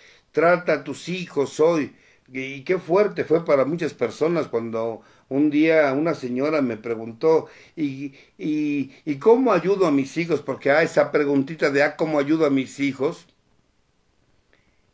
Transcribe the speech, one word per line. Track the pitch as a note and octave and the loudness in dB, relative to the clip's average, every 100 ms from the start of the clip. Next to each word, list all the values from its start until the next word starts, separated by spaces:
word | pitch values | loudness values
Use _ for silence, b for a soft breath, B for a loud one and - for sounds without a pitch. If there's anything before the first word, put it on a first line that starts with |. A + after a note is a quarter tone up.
| b b _ | b b _
Trata | - E3 F3 E3+ | 2 2 2 0
a | D3 | -2
tus | C#3 B2+ - | -4 -12 -8
hijos | F3+ E3+ D3 C3 - | -8 -6 -4 -2 2
hoy. | D#3+ E3 A#2 b b b _ | 2 2 -2 b b b _
Y, | B2+ | -12
y | C3 C#3 | -10 -10
qué | C3 F3+ | -4 -4
fuerte | D#3+ F#3 G#3 - | 2 2 2 0
fue | B2 E3 E3 | 0 0 2
para | C#3 C3 | 2 2
muchas | E3+ D3+ | 0 -4
personas | - A#2 G#2+ D#3 E3+ B2 | -4 -6 -2 0 0 -2
cuando | A#2 A#2 A2+ A#2 A2 b b _ | -4 -4 -4 -4 -6 b b _
un | C3 D3+ | 0 2
día | D3 D#3+ D#3+ C#3+ | 2 4 4 2
una | C3+ E3 C#3+ | 0 -2 -4
señora | B2 B2 D3 D#3 | -6 -4 -2 0
me | B2+ G#2+ | -2 -4
preguntó, | A2+ A2+ A2+ A2+ D#3+ D#3+ D3+ B B - | -8 -8 -8 -4 2 2 0 B B -8
"¿Y, | C#3+ C3+ C#3 C3+ B - | -6 -6 -12 -14 B -10
y, | D#3+ D3+ D3 D3 C3 B - | -4 -2 -2 -2 -6 B -8
y | C#3 | 0
cómo | G#3+ A#3+ B3+ | 4 6 6
ayudo | F#3 F3 G3 F3+ | 2 2 2 2
a | |
mis | C#3 C3+ D#3+ | 2 0 -4
hijos?". | E3+ D3+ | -2 -4
Porque, | - A#2+ C3+ | -4 -4 2
ah, | D3 | 2
esa | D#3+ D#3+ C#3+ | 2 2 2
preguntita | D3 C#3+ C#3 C3+ D#3+ D#3 | 0 2 0 0 -2 0
de, | C#3 | 2
ah, | D3+ - | 0 0
"¿cómo | D#3+ D3+ | -2 0
ayudo | C#3 D#3+ D3+ | 0 2 2
a | |
mis | C3+ B2 - | 0 -2 -4
hijos?". | C#3 C3 D3 E3 - _ _ _ _ _ _ _ _ _ _ _ _ _ _ _ _ | -6 -2 -4 -6 -16 _ _ _ _ _ _ _ _ _ _ _ _ _ _ _ _